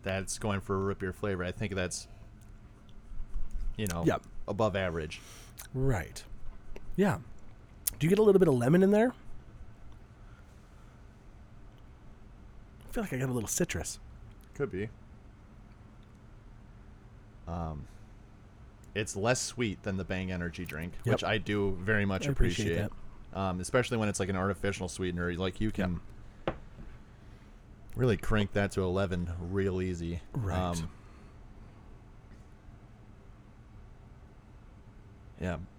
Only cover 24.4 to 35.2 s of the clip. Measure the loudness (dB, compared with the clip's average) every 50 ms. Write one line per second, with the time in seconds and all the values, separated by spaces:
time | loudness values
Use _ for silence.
24.4 | 4 2 2 2 2 0 0 0 -4 -4 -2 -2 0 0 0 0 0 0 0 2
25.4 | 0 0 0 2 0 0 2 2 2 2 0 -2 -4 -10 -14 -14 -14 -14 -14 -6
26.4 | -4 -4 -4 -4 -10 -14 -14 -14 -12 -12 -12 -14 -16 -18 -18 -18 -18 -18 -18 -18
27.4 | -18 -18 -20 -20 -20 -20 -18 -18 -16 -10 -2 2 4 4 4 4 4 4 4 4
28.4 | 4 4 4 2 2 4 2 2 2 4 4 4 2 2 2 0 0 -2 -2 -4
29.4 | -4 0 2 2 2 4 2 2 0 0 0 -2 -2 -2 -2 -4 -6 -4 -4 -2
30.4 | 0 0 2 2 2 2 0 -2 -2 -4 -8 -12 -18 -18 -20 -18 -18 -18 -18 -18
31.4 | -18 -18 -18 -18 -18 -18 -18 -18 -18 -18 -18 -18 -18 -18 -20 -20 -18 -18 -18 -18
32.4 | -18 -18 -20 -18 -18 -18 -18 -18 -18 -20 -20 -20 -18 -20 -18 -20 -18 -18 -18 -18
33.4 | -18 -20 -20 -20 -20 -18 -18 -18 -16 -16 -18 -18 -18 -18 -18 -18 -20 -20 -20 -20
34.4 | -20 -20 -20 -20 -18 -18 -20 -18 -20 -20 -20 -20 -20 -20 -20 -18